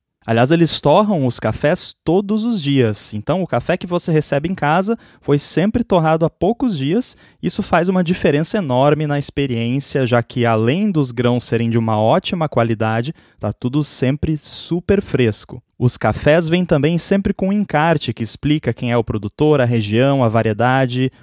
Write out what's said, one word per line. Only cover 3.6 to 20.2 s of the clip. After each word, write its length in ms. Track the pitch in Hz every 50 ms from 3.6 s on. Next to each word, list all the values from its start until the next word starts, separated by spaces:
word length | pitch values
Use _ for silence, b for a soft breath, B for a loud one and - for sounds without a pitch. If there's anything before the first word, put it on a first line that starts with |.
| - - 175
que 120 | 185 - 175
você 240 | 175 175 - -
recebe 360 | 160 156 143 - - 143 151 170
em 60 | 190
casa 400 | - 147 147 156 180 190 208 226 b b b b b
foi 200 | b - 143 143
sempre 440 | - - - 156 - - - 131 233
torrado 420 | - 196 175 156 156 160 160 165
há 40 | 151
poucos 480 | - - 170 190 233 - 277 247 196 139
dias. 400 | 131 143 175 240 247 - - b b b b b
Isso 220 | b - - - 196
faz 260 | - 190 170 175 185
uma 140 | 190 185 180
diferença 560 | 156 185 - - 180 143 143 165 - - 214
enorme 480 | 185 135 123 127 135 147 147 147 156 147
na 100 | 143 143
experiência, 880 | 143 - - - 139 135 120 113 117 117 127 143 139 - - 143 131
já 160 | 113 123 120
que 240 | 117 - - 127 117
além 460 | 117 113 110 110 117 143 185 214 214
dos 200 | 180 156 139 123
grãos 320 | 117 120 120 120 123 123 -
serem 280 | - 120 113 117 117
de 60 | 113 120
uma 220 | 113 110 110 107
ótima 480 | 107 113 143 190 - - 208 175 160 147
qualidade, 680 | - 123 117 117 117 104 113 110 110 113 120 147 - b b b b b
tá 120 | - 104
tudo 320 | 104 - - 123 127 151 147
sempre 540 | - - - 135 127 143 143 - 156 156 147
super 640 | - - - - - - 165 175 - - 196 196
fresco. 600 | - - - 131 123 110 101 - - - - 123 - _ _ -
Os 200 | 123 123 - -
cafés 500 | - 110 107 - - 147 151 175 170 156
vêm 160 | 165 180 180
também 340 | - 175 143 135 156 175 165
sempre 360 | - - 196 202 196 202 196
com 160 | - 190 190
um 40 | 202
encarte 600 | 214 196 - - 147 156 170 165 151 - - 113
que 100 | - 113
explica 500 | 104 - - - 143 147 156 - 127 113
quem 200 | - 127 120 120
é 40 | 120
o 60 | 113
produtor, 560 | - 113 107 98 101 - - 151 151 151 139
a 60 | 123
região, 580 | 120 123 117 104 101 107 117 131 139 139 135